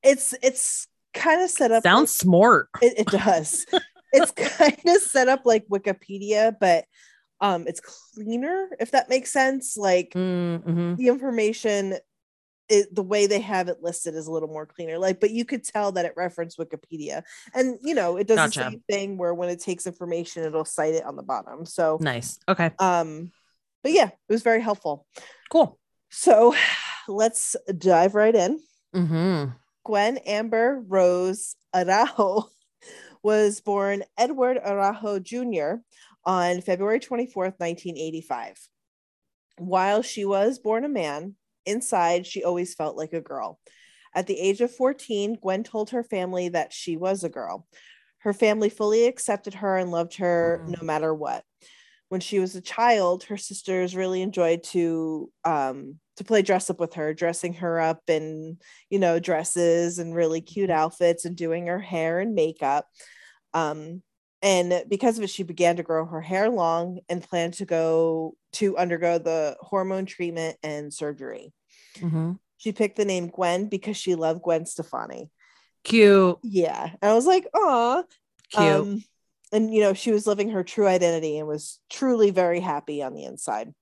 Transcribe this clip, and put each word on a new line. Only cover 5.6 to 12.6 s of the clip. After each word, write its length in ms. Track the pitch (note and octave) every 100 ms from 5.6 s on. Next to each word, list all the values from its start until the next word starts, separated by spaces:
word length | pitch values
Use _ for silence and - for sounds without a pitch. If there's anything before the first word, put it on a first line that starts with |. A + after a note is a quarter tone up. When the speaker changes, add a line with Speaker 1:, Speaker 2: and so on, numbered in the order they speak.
| G#3+
Speaker 1:
Wikipedia, 840 | G3 G3+ G3 _ G3 G3+ G#3 A3 A3
but, 260 | G3 E3+ - _ - _ _ _
um, 260 | G3+ F3+ D#3+
it's 140 | D#3+
cleaner, 880 | - - _ - G#3+ A#3 C#4 F#4 F#4+ -
if 120 | A#3
that 160 | C4+ A#3+
makes 200 | C4 C4
sense. 440 | C#4+ C4 C4+ C4 -
Like, 360 | G3+ F3+ F3+
Speaker 2:
Mm, 480 | F3+ F#3 F3+ F3 E3+
mm-hmm. 320 | E3+ E3+ F3
Speaker 1:
the 140 | F3 B3+
information, 880 | B3+ C4+ A#3 G#3+ A3+ A3 G3+ G3 F#3+ _ _ _ _ _ _